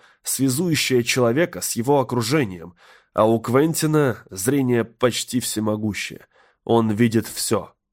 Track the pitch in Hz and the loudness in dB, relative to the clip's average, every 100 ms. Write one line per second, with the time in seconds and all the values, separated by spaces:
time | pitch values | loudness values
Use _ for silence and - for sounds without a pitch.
0 | _ _ - - 135 127 180 147 - 123 | _ _ -8 -2 0 0 0 0 0 0
1 | 120 131 120 127 175 87 - 117 117 143 | 0 0 2 2 -2 -4 -8 -4 0 0
2 | 127 123 110 156 110 87 87 _ - - | 2 -2 0 0 -2 -6 -16 _ -20 -20
3 | _ - 110 117 113 127 160 - 156 151 | _ 2 4 2 2 2 2 0 0 2
4 | 139 104 - 92 98 143 127 120 113 - | 2 -2 -10 -6 0 0 2 0 0 0
5 | 123 - - 127 - 107 107 107 107 95 | -2 0 -4 -4 -4 -4 -2 -2 -4 -6
6 | - - - _ _ _ - 117 110 104 | -8 -12 -20 _ _ _ 0 2 2 2
7 | 120 113 104 - - 104 82 _ _ | 2 2 -2 -6 -4 -4 -6 _ _